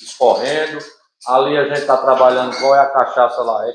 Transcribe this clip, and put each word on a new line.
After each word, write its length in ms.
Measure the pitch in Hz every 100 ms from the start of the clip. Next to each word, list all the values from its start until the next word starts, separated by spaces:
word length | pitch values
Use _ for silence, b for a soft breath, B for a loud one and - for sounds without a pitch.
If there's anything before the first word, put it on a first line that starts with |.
escorrendo. 800 | - - 123 92 135 151 156 151 - - _ _ -
Ali 280 | 131 139 147
a 120 | 143
gente 140 | 147 -
tá 100 | 131
trabalhando 600 | 139 127 127 127 127 117
qual 160 | 135
é 60 | 139
a 100 | 139
cachaça 500 | 135 117 - 120 -
lá, 260 | 117 110
é 40 | 110